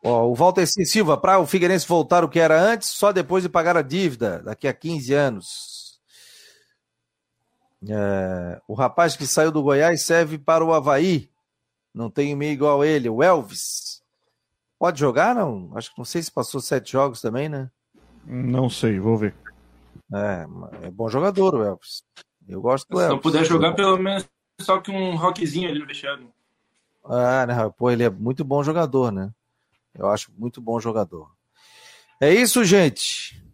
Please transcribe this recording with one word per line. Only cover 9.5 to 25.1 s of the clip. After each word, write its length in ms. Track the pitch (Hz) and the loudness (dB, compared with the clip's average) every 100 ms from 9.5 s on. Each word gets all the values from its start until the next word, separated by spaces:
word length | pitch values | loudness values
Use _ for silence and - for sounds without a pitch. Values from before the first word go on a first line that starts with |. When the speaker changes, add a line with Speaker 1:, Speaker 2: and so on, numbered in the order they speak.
Speaker 1:
do 100 | 156 | 2
Goiás 420 | 143 139 160 170 | 2 4 2 2
serve 340 | - 165 160 156 | 2 2 2 -4
para 260 | 139 165 | 0 2
o 100 | 160 | 4
Avaí. 560 | 160 139 139 180 165 - _ _ _ _ _ _ | 2 4 2 4 0 -2 _ _ _ _ _ _
Não 160 | - 117 | -10 -8
tem 240 | 117 143 | -2 -2
meio 200 | 143 147 | -2 -4
igual 320 | 143 147 143 147 | 0 2 4 4
ele, 240 | 156 117 | 2 0
o 120 | 110 | 2
Elvis. 800 | 170 175 104 - - - - - _ _ _ _ _ _ _ _ | 4 4 0 -10 -10 -10 -12 -18 _ _ _ _ _ _ _ _
Pode 220 | 170 151 | -2 0
jogar, 340 | 143 120 190 247 | 0 2 2 2
não? 340 | 175 107 87 107 | -2 -4 -10 -12
Acho 160 | 113 | -12
que 60 | - | -14
não 80 | 120 | -8
sei 180 | 175 | -8
se 80 | 160 | -6
passou 300 | - 123 139 | -6 -6 -6
sete 320 | - 139 - | -4 -4 -2
jogos 260 | 131 139 117 | 0 0 -2
também, 300 | 117 117 151 | -6 -6 -6
né? 200 | 147 131 _ _ _ _ _ | -8 -12 _ _ _ _ _
Speaker 2:
Não 460 | - 123 127 127 127 | -14 -8 -2 0 0
sei, 300 | - 117 101 | 0 0 2
vou 180 | 104 113 | 2 2
ver. 160 | 104 - - _ _ _ _ - _ | 0 -4 -20 _ _ _ _ -20 _
Speaker 1:
É, 320 | 101 104 92 78 90 87 82 85 | -6 -4 -6 -8 -16 -18 -16 -16
é 60 | |
bom 180 | 92 113 | -8 -4
jogador 460 | 123 185 196 190 147 | -2 -2 2 2 2
o 80 | |
Elvis. 400 | 107 92 - - _ - - _ 95 | -2 -4 -12 -18 _ -20 -20 _ -16
Eu 140 | 92 | -6
gosto 260 | 117 131 - | -2 -2 -2
do 100 | 180 | -2
Speaker 3:
Se 60 | |
Speaker 1:
Elvis. 120 | 175 143 | 0 0
Speaker 3:
não 40 | |
puder 240 | 160 156 | 0 0
jogar, 300 | 160 165 160 | 2 2 2
pelo 240 | 170 196 185 | 2 2 2
menos 320 | 190 196 190 _ _ _ | 0 -4 -8 _ _ _
só 200 | - 190 | -2 -2
que 120 | 185 | -2
um 240 | 196 190 | -4 -4